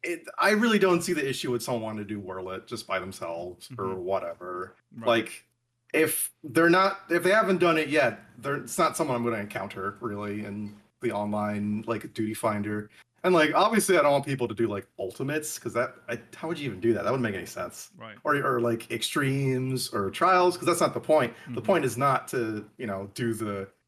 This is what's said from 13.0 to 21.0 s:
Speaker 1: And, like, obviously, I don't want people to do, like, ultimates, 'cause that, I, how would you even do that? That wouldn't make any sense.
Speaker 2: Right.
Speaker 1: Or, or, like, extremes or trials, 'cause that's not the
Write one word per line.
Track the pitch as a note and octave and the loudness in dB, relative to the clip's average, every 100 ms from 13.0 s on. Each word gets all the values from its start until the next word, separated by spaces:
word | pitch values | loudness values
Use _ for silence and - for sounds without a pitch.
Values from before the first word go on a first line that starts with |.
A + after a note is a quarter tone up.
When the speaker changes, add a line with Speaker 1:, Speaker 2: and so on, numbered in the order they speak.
| _ _ | _ _
Speaker 1:
And, | F#3 | 4
like, | F3+ D3+ E3+ | 6 6 4
obviously, | G3+ A3 F#3 F3+ | 4 4 4 6
I | |
don't | D3 | 6
want | C#3+ | 4
people | C#3 C3+ A#2 | 2 -2 -2
to | |
do, | G#2+ A2+ | 0 -2
like, | G2+ - - | -2 -8 -10
ultimates, | F#2+ - C3+ D#3 D3+ - | -10 -6 -4 -2 -4 -8
'cause | - | -4
that, | A#2+ C3 - - | -2 -2 -6 -10
I, | A#2+ - - | -10 -10 -10
how | D#3+ | -8
would | D#3+ | -6
you | C#3+ | -6
even | F#2+ | 0
do | A#2 | 2
that? | A2+ | 2
That | G2+ | 2
wouldn't | C3 | 0
make | A2+ | 0
any | F#2+ E2+ | -4 -8
sense. | - E2+ - - - | -10 -10 -12 -20 -18
Speaker 2:
Right. | A2+ G#2 | -18 -8
Speaker 1:
Or, | D3+ C#3+ | -2 0
or, | C3+ B2 | 2 2
like, | A#2 A2+ - | 2 0 -4
extremes | A#2 - D#3 C#3 C3+ C3+ B2+ C3 C3 - | -6 -2 0 0 0 0 0 -2 -2 -4
or | - F#3+ | -2 -4
trials, | - F3 F#3 F3+ F3 | 2 4 6 4 2
'cause | E3+ | 0
that's | E3+ | 2
not | D#3 | 0
the | A#2+ | -2